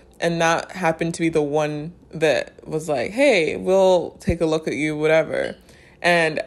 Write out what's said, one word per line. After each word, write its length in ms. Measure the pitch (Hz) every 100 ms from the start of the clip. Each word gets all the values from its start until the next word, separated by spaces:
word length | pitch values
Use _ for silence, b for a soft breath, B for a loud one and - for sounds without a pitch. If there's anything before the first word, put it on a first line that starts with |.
| b -
and 220 | 170 170
that 300 | 165 165 -
happened 420 | 185 165 160 165 165
to 60 |
be 80 | 165
the 140 | 160
one 500 | 147 151 151 151 160 - -
that 560 | - 156 127 - - -
was 220 | 156 156
like, 220 | 135 117
"Hey, 440 | 220 285 196 151 185
we'll 600 | 185 190 190 180 - -
take 220 | - 170
a 60 | 160
look 200 | 156 160
at 60 |
you," 240 | 123 156 151
whatever. 580 | 156 160 151 135 135 - B B B B
And 400 | 175 175 160 156